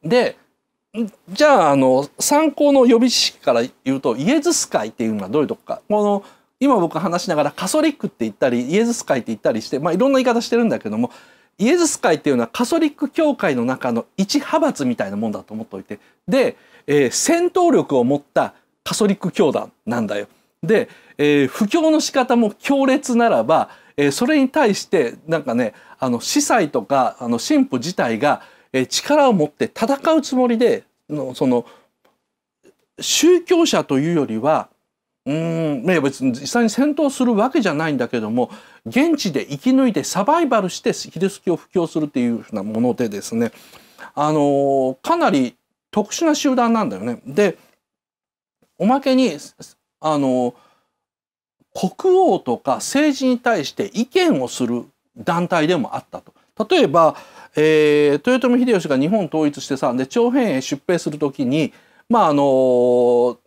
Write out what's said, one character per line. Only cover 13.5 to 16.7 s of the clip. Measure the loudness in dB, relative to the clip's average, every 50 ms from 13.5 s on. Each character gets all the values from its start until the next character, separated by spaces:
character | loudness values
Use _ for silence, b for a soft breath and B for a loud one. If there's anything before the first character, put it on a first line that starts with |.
| 0
の | 0 -2
中 | -2 -4 -4 -4 -4
の | -2 -2 -4 _ _
一 | -6 -4 -2 -2
派 | -4 -2 -2 -2 0
閥 | 0 0 -2 -2 -2
み | -4 -2
た | -2 -4
い | -6
な | -4
も | -6 -6 -6
ん |
だ | -6 -8 -12
と | _
思 | -14 -14 -14
っ |
て | _ -14
お | -16
い | -14
て。 | _ -16 -16 b b b b _
で、 | -2 0 0 0 0 b b b b